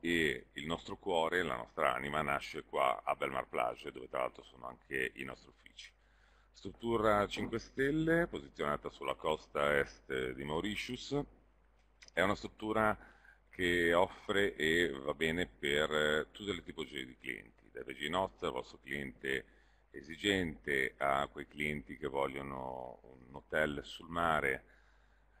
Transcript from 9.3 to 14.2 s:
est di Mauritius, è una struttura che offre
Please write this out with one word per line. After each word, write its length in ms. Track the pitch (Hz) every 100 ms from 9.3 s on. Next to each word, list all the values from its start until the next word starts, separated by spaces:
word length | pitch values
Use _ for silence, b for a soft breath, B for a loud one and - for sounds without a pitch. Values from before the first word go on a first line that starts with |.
| 78 - 73 73 71
est 540 | 69 - - 65 64
di 100 | 64
Mauritius, 760 | 71 80 101 101 - 123 - 143 143 - _ _ _ _ _ - -
è 80 | -
una 140 | 95 101
struttura 600 | 104 - 107 107 107 101 B B B B _ -
che 340 | 90 87 85
offre 640 | 85 95 -